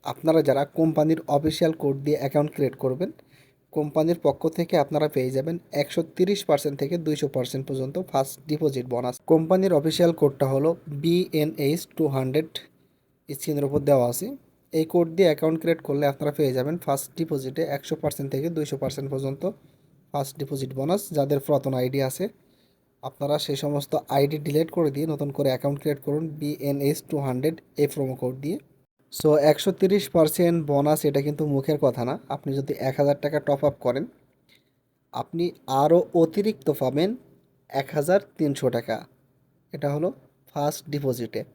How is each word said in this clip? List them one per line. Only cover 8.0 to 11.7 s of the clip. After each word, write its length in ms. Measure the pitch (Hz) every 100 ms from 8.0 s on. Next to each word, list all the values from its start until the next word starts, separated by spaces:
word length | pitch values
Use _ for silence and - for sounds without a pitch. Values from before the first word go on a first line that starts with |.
| -
ফার্স্ট 280 | 139 135 - 156
ডিপোজিট 380 | 151 156 135
বোনাস। 340 | 127 120 123 123
কোম্পানির 480 | - 160 160 185 190
অফিসিয়াল 380 | 156 156 156 170
কোডটা 340 | 170 147 135
হলো 300 | 135 135 156 175 -
বিএনএইচ 1000 | 143 160 175 180 156 151 156 139